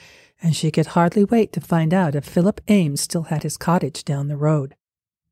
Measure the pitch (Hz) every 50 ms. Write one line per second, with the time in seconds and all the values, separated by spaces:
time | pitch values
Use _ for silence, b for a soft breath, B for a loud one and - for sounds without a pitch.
0 | b b b b b b b b - 170 147 - - 156 151 - 151 - - 175
1 | 170 170 - 214 202 - 240 233 214 - - 175 - - 175 165 160 156 175 190
2 | 185 156 139 147 - - - 180 175 196 220 - - - 208 202 175 147 139 143
3 | - - - 175 156 - 160 147 - 156 - - - - 165 180 165 135 - -
4 | - - 143 139 143 143 147 143 147 151 156 151 135 139 - _ _ _ _ _
5 | _ _ _ _ _ _